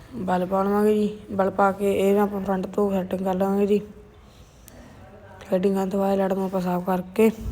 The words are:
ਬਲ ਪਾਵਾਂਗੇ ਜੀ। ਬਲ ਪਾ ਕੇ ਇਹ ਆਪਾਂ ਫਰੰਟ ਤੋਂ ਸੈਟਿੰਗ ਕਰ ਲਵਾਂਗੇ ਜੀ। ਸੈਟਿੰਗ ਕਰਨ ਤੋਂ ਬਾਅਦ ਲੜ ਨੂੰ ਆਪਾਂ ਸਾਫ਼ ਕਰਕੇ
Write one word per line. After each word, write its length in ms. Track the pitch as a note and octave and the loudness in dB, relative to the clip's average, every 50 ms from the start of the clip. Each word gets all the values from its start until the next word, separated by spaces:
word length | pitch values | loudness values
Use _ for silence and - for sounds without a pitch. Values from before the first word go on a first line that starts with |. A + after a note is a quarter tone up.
| - - - | -20 -16 -12
ਬਲ 320 | A#3+ F#3 F#3 F#3 F3+ F3+ | -8 -4 -2 0 0 0
ਪਾਵਾਂਗੇ 480 | F3+ F#3+ F#3+ G3 G3+ G3+ G#3 G#3 G#3+ G#3 | 0 0 0 0 0 0 2 2 2 2
ਜੀ। 240 | G#3+ G#3 G3+ G#3 - - - | 2 0 -2 -4 -6 -12 -6
ਬਲ 200 | G#3 G3 F#3+ G3 | -2 0 0 0
ਪਾ 220 | G3 G3+ G3+ G3 F#3+ | 2 2 2 2 2
ਕੇ 380 | G3 G3+ G3 G3 F#3 F#3+ G3 | 0 0 0 0 2 2 4
ਇਹ 100 | G3+ G#3 | 4 4
ਆਪਾਂ 240 | G#3 G3+ G#3 G3 F#3+ | 2 2 0 -4 -4
ਫਰੰਟ 220 | G3 F#3+ F#3 F#3 | -2 -2 -2 -4
ਤੋਂ 240 | F#3 - - G#3 G3+ | -4 -2 -2 0 0
ਸੈਟਿੰਗ 340 | G3 F#3+ F3+ F#3 - F#3 F#3+ | 0 -2 -2 -2 -4 -4 -2
ਕਰ 100 | F#3+ F#3 | -2 0
ਲਵਾਂਗੇ 320 | F#3 G3 G3 G3 G3+ G3+ | 0 0 0 2 2 2
ਜੀ। 140 | G3 G#3 G3+ - - - - - - - - - - - - - - - - - - - - - - - - - - - - - - - - - - | 2 2 0 0 -4 -14 -20 -20 -20 -20 -20 -20 -20 -20 -20 -20 -20 -20 -20 -20 -20 -20 -20 -20 -20 -20 -20 -20 -20 -20 -20 -20 -20 -20 -20 -6 -2
ਸੈਟਿੰਗ 240 | G3+ F#3 F#3 G3+ G3 | 0 2 2 2 2
ਕਰਨ 160 | F#3+ F#3+ F#3 | 0 -2 -2
ਤੋਂ 100 | G3 G3 | 0 0
ਬਾਅਦ 180 | G3 G3 G3 G3 | 0 2 2 2
ਲੜ 140 | G3 F#3 F#3+ | 0 0 0
ਨੂੰ 120 | G3 F#3+ | -2 -2
ਆਪਾਂ 160 | F#3 F#3+ F#3+ | -2 -2 -2
ਸਾਫ਼ 240 | F3+ F#3 F3+ F3+ F3+ | -2 -2 -2 -2 -2
ਕਰਕੇ 460 | F#3+ F#3 F3+ F3+ - - - A3 A3+ G#3+ - - - | -2 -2 -2 -4 -2 2 4 4 4 2 0 -6 -8